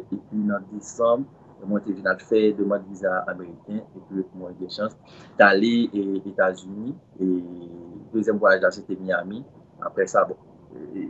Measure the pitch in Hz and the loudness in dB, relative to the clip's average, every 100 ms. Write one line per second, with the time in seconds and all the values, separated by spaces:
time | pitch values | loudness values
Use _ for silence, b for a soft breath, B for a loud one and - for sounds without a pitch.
0 | 123 104 - 107 104 101 95 104 - - | 0 -8 -6 -2 0 0 -4 -12 -10 0
1 | 117 120 139 - - - 95 101 104 95 | 2 2 0 -12 -20 -14 -4 -2 -2 -4
2 | 95 92 - 110 107 101 101 98 95 95 | -2 -2 2 4 4 4 0 0 -4 -6
3 | 95 92 87 90 87 85 - 107 - 92 | -2 -2 -4 -8 -10 -16 -10 -10 -10 -16
4 | - 95 92 92 90 90 90 - 107 - | -8 -6 -6 -8 -14 -10 -10 -6 -6 -8
5 | - B B - 101 98 113 117 117 104 | -20 B B 6 8 8 6 4 2 0
6 | 98 95 98 95 95 92 92 101 117 175 | -2 -2 -4 0 2 0 -6 -10 -8 -10
7 | - - 92 90 87 87 87 87 85 101 | -14 -2 0 0 -2 -12 -14 -16 -16 -16
8 | - 110 107 104 101 95 92 101 92 92 | -6 -2 0 4 4 6 4 0 -6 -6
9 | 95 87 90 110 143 - - - - - | -2 -2 -4 -10 -14 -20 -20 -12 -6 -2
10 | 92 - - - - - - - - 95 | 0 2 2 -2 -16 -20 -20 -16 -12 -8